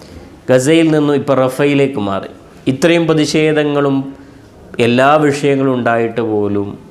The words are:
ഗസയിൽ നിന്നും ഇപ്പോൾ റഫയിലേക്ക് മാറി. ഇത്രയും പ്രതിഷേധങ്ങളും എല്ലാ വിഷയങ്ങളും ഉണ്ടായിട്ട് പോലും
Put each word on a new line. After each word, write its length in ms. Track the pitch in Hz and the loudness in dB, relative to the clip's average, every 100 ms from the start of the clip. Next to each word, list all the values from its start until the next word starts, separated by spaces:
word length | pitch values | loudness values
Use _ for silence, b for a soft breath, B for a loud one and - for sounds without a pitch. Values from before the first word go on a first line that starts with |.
| B B B B - | B B B B 0
ഗസയിൽ 420 | 127 131 165 160 | 2 4 2 4
നിന്നും 240 | 156 147 143 | 2 2 0
ഇപ്പോൾ 300 | 127 131 131 | 0 0 0
റഫയിലേക്ക് 540 | 131 143 143 139 - | 0 0 2 0 -2
മാറി. 280 | 101 95 - - - - - | -4 -6 -8 -18 -20 -8 -6
ഇത്രയും 400 | 147 170 170 160 | 0 2 2 2
പ്രതിഷേധങ്ങളും 1080 | 156 147 160 156 151 147 143 143 139 135 - B B B B - - | 0 0 0 0 0 0 0 0 -2 -6 -14 B B B B -14 -2
എല്ലാ 360 | 120 120 135 151 | 0 4 4 4
വിഷയങ്ങളും 580 | 147 139 143 139 135 | 2 0 0 0 0
ഉണ്ടായിട്ട് 480 | 123 117 117 117 101 | 0 -2 -2 -2 -4
പോലും 560 | 113 107 101 101 101 - - | -2 -2 -2 -2 -6 -10 -20